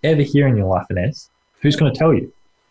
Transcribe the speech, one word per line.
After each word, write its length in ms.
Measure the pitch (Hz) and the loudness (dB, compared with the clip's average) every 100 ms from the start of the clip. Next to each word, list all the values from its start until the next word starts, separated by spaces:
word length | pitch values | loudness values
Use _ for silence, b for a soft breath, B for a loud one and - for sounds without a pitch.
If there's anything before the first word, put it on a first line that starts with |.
ever 180 | 156 151 | -2 0
hear 240 | 143 143 139 | 2 2 2
in 80 | 113 | 2
your 100 | 95 | 0
life, 180 | 92 - | -2 -4
Inez, 400 | 92 101 - - _ _ _ | -4 -4 -6 -14 _ _ _
who's 140 | 147 147 | -2 0
gonna 180 | 151 | 0
tell 200 | - 160 113 | 0 0 0
you? 160 | - - _ _ _ | -2 -12 _ _ _